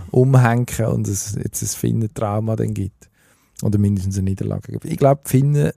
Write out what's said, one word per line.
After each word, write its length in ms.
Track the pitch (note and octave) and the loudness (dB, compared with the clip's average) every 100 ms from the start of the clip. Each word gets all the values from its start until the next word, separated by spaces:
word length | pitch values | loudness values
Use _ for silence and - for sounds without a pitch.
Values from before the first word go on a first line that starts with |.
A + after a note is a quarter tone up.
| - | 2
umhängen 760 | B2+ C3 C3 A#2+ A#2+ A#2+ - G#2+ | 2 6 6 4 2 0 -2 -2
und 200 | - G#2+ | -2 -2
es 280 | G2 G#2 - | -4 -6 -6
jetzt 260 | - - | -6 -6
ein 60 | G#2+ | -8
Finnen-Trauma 880 | - A#2 A2+ A2 - G#2+ G#2+ A2+ A2 | -4 -2 0 -2 -4 -4 -2 -2 -2
dann 180 | A2 | -2
gibt. 360 | G2+ G2 - _ _ _ _ _ - | -4 -6 -10 _ _ _ _ _ -6
Oder 160 | G#2 G#2 | 0 2
mindestens 400 | G2+ G2+ F#2+ G2 | 2 2 -2 -2
eine 120 | F#2+ | -2
Niederlage 420 | F#2+ G2+ G2 - | -2 -4 -6 -8
gibt. 120 | A2 - | -10 -6
Ich 120 | - | 2
glaub, 260 | C#3 C#3+ - | 2 2 2
die 40 | |
Finnen, 400 | C3 C#3+ D3 D3 | 2 4 2 0